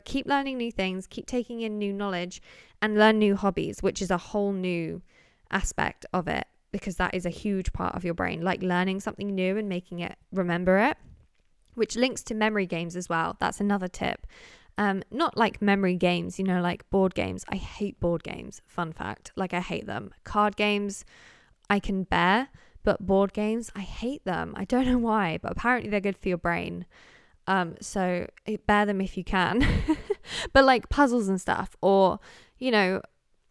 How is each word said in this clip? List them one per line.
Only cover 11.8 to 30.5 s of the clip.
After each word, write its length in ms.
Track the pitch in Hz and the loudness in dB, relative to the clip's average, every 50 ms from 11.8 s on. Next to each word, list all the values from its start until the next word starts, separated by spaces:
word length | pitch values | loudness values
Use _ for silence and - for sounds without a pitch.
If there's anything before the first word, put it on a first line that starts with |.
| 226 - - | -2 0 0
links 280 | 220 247 262 240 - - | 0 0 0 0 -2 -8
to 100 | - 233 | -6 -2
memory 320 | 214 214 220 214 208 190 | 0 0 2 2 0 0
games 300 | 175 175 165 170 170 170 | -2 -2 -4 -4 -4 -6
as 120 | 175 180 - | -8 -4 -2
well. 300 | 175 165 165 165 - - | -2 -2 -2 -2 -2 -2
That's 220 | - - - - | -2 -2 0 0
another 260 | 202 202 202 196 185 180 | 0 0 2 0 -2 -4
tip. 380 | - - - - - - - - - - - - - - _ _ _ - | -6 -4 -4 -4 -4 -4 -10 -16 -18 -20 -20 -20 -20 -20 _ _ _ -2
Um, 260 | 208 202 190 190 - - | 0 0 0 -2 -4 -6
not, 260 | - 254 339 311 - - | -2 -2 -2 0 2 2
like, 240 | 233 208 - - | 0 0 0 0
memory 360 | 208 202 196 196 196 185 180 180 | 2 2 4 4 4 2 2 2
games, 420 | 180 175 180 175 170 180 180 - | 2 2 2 2 -2 -4 -6 -4
you 60 | 190 | -2
know, 160 | 190 180 180 | 0 0 2
like, 280 | 175 175 - - - - | 0 0 -2 -4 -4 0
board 240 | - 196 190 185 - | 2 4 4 2 2
games. 320 | - 196 190 - 185 - - | 0 -4 -4 -4 -8 -8 -8
I 100 | - 190 | -6 -6
hate 420 | - - - - 208 202 - - | -6 -8 -8 -6 -6 -6 -4 -2
board 240 | - 175 170 160 - | -2 -2 -2 -2 -4
games, 380 | - - - - - - - - | -8 -12 -12 -12 -14 -16 -18 -20
fun 260 | _ - - 170 160 | _ -8 -8 -8 -6
fact. 400 | 160 - - - - - - - - | -8 -8 -8 -8 -10 -10 -14 -12 -6
Like, 180 | - 190 185 - | -6 -4 -4 -2
I 60 | 180 | -4
hate 260 | 180 - 170 - - | -4 -4 -6 -6 -6
them. 260 | - 104 113 110 - - _ - | -6 -8 -8 -8 -12 -16 _ -12
Card 320 | - - 208 208 208 202 | -4 0 2 2 2 2
games, 500 | - 208 208 202 202 202 202 196 - - - - - - - - - _ _ _ _ _ - | 0 0 0 0 0 -2 -4 -6 -10 -14 -20 -20 -20 -20 -20 -20 -20 _ _ _ _ _ 0
I 100 | 202 202 | 0 0
can 240 | - - 196 190 185 | 0 0 -2 -2 0
bear, 440 | - - 170 170 180 196 226 269 277 - - - _ - - - | 0 2 4 4 6 4 4 2 -2 -8 -20 -20 _ -12 -2 0
but 220 | 214 196 - 196 | 0 0 0 2
board 280 | 180 196 190 196 196 - | 2 4 4 4 2 0
games, 380 | - 208 214 220 233 226 - - | -2 -2 -2 -2 -4 -6 -8 -10
I 60 | 202 | -10
hate 440 | 190 180 - - 220 240 277 302 - | -10 -10 -8 -6 -6 -6 -6 -6 -6
them. 280 | 208 175 160 165 170 - - | -4 -4 -4 -4 -6 -6 -8
I 80 | 190 | -4
don't 220 | - - 254 262 254 | 0 2 2 4 4
know 100 | 254 247 | 2 2
why, 400 | 233 233 214 220 196 170 160 - | 2 2 2 2 2 0 -2 -4
but 100 | - - | -4 -6
apparently 400 | - - - 240 254 247 - 208 | -6 -2 0 0 0 0 0 -2
they're 100 | 208 202 | -2 0
good 160 | 185 202 190 - | 0 -2 -2 -2
for 100 | - 196 | -2 -2
your 120 | 175 170 | -2 0
brain. 480 | - 175 170 170 175 170 170 175 175 - - - - - - - _ _ _ _ - | 0 -2 -2 -2 -2 -6 -8 -8 -10 -12 -16 -20 -20 -20 -20 -20 _ _ _ _ -2
Um, 300 | - 190 196 180 170 - - | 0 0 0 0 -2 -6 -10
so, 460 | - - - 202 185 180 180 180 - - - _ - - | -12 -6 -4 -2 0 0 0 -2 -4 -8 -12 _ -8 -8
eh, 100 | 214 202 _ | -8 -2 _
bear 200 | - 208 208 208 202 | 2 4 4 4 2
them 120 | 202 190 | 2 0
if 160 | 190 190 - | -2 -4 -4
you 80 | 190 175 | -6 -4
can. 400 | - - 190 180 - - 240 277 - - - - | -2 0 2 2 2 2 4 4 4 4 2 2
<laughs> 120 | - 320 - - - 415 - - - - - - - | 0 0 0 -2 -6 -6 -6 -8 -10 -8 -8 -2 2